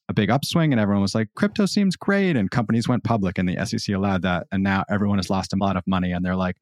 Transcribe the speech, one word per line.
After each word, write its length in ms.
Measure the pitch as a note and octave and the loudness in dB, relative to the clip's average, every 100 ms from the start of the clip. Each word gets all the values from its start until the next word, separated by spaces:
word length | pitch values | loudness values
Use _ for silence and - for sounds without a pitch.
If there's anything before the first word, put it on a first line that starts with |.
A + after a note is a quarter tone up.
| - | -4
a 40 | |
big 160 | - G2+ | 0 2
upswing 420 | A#2+ - E3+ D#3 | 2 0 0 2
and 60 | A#2+ | 2
everyone 220 | G2+ G2+ | 2 2
was 140 | G2 A2+ | 0 0
like, 140 | A2 - | -4 -2
"Crypto 300 | G#3 - G3 | -2 0 0
seems 300 | - G3 - | 2 0 0
great." 400 | - G3+ F#3+ C3+ | 0 0 2 2
And 140 | G2 | 0
companies 360 | B2+ G#2+ A#2 A2+ | 0 0 0 2
went 160 | B2 | 0
public 340 | - A2+ F#2+ F2 | 0 0 0 0
and 100 | F2+ | -2
the 80 | E2+ | -2
S 160 | - | -2
E 40 | G#2+ | -4
C 140 | - | -2
allowed 280 | G2 G2+ F#2+ | -2 0 0
that. 240 | F#2 F2 - | 0 -2 -2
And 100 | G2 | -2
now 200 | G2 F#2+ - | 0 0 0
everyone 280 | G2+ G#2 G2+ | 0 0 0
has 120 | F2+ | 0
lost 240 | F#2+ F#2+ | -2 -2
a 40 | G2 | -2
lot 180 | G2 F#2 | 0 -2
of 100 | F#2+ | -2
money 240 | F#2+ F2+ | -2 0
and 120 | F2 F2+ | -2 -2
they're 100 | F#2 | -2
like, 220 | F#2 - | -2 -6